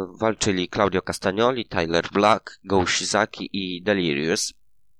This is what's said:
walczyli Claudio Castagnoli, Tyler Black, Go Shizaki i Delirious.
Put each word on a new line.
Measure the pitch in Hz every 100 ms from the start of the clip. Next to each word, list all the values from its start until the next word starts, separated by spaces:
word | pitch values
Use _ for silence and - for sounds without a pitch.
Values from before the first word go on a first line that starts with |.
| 90 95
walczyli | 110 101 107 92 87
Claudio | 120 98 90
Castagnoli, | - - 98 98 120 127 -
Tyler | 98 82 85 -
Black, | 98 104 104 - -
Go | 95 98 87
Shizaki | - 92 104 107 - 95
i | 101 92 90
Delirious. | 98 98 85 71 80 104 - - - - -